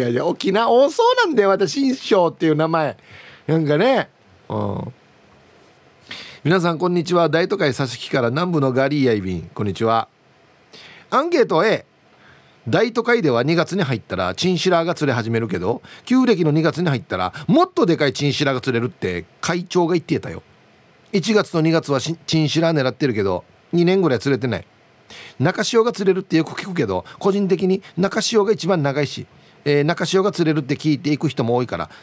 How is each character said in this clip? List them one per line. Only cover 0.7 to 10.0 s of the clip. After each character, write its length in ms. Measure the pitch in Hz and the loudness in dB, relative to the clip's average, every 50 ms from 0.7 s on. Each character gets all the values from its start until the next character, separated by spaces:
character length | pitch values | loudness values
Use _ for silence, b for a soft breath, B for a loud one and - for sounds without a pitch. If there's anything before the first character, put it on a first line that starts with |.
多 180 | 233 247 277 285 | 4 4 4 4
そ 120 | 311 - | 2 2
う 240 | 466 494 508 508 466 | 2 2 4 2 2
な 40 | 359 | 2
ん 40 | 285 | 2
だ 80 | 214 | 2
よ、 80 | 202 196 | 2 4
私、 220 | 196 185 196 160 | 2 2 0 -2
新 220 | - 277 277 262 262 | 0 0 0 0 -2
章 340 | - - - 220 190 175 160 | -2 -2 2 2 4 4 2
っ 60 | - | 0
て 120 | - 170 | 0 0
い 20 | 160 | 2
う 80 | 151 | 2
名 100 | 151 160 | 2 0
前。 300 | 160 165 160 156 135 - B B B B B B B B B B | 0 0 0 -2 -2 -4 B B B B B B B B B B
な 120 | - 156 165 | -2 0 0
ん 80 | 156 | 2
か 100 | 143 147 | 2 2
ね。 320 | 151 214 262 269 208 - - _ _ _ _ _ _ _ - | 2 2 2 2 2 0 -4 _ _ _ _ _ _ _ -8
う 80 | 107 | -6
ん。 380 | 107 104 101 98 - - 120 - _ _ _ _ _ _ _ _ _ _ _ _ _ _ _ _ _ _ _ _ _ B B B B B B B B - | -4 -4 -4 -6 -6 -8 -10 -14 _ _ _ _ _ _ _ _ _ _ _ _ _ _ _ _ _ _ _ _ _ B B B B B B B B 0
皆 180 | 143 180 190 | 2 2 4
さ 100 | 170 175 | 2 0
ん、 60 | 165 143 | 0 0
こ 100 | 180 180 | 0 0
ん 60 | 175 | 0
に 100 | 175 151 | 0 0
ち 80 | 175 175 | 2 2
は。 140 | 175 170 156 | 4 4 4
大 180 | 147 165 185 | 2 2 0
都 120 | 175 208 196 | 0 0 0
会 160 | 170 139 123 | 0 0 0
佐 120 | - 139 120 | 0 -2 -4
敷 180 | 117 - - - | -6 -10 -6 -4
か 120 | - 139 | -2 0
ら 80 | 120 117 | 0 0
南 220 | 123 156 180 185 | 0 0 -2 0
部 80 | 170 151 | 0 0
の 120 | 135 135 | 2 2
ガ 160 | 123 131 135 139 | 2 2 0 2
リ 140 | 147 147 | 2 2
ー 40 | 135 | 2
ヤ 60 | 120 | 2
イ 80 | 110 104 | 2 0
ビ 140 | 92 95 90 | 0 -4 -6
ン。 160 | 82 80 - | -6 -8 -10
こ 120 | - - 104 | -8 -6 -4
ん 20 | |
に 80 | 101 90 | -4 -2
ち 100 | - 113 | 0 0
は。 240 | 113 113 113 | 2 2 0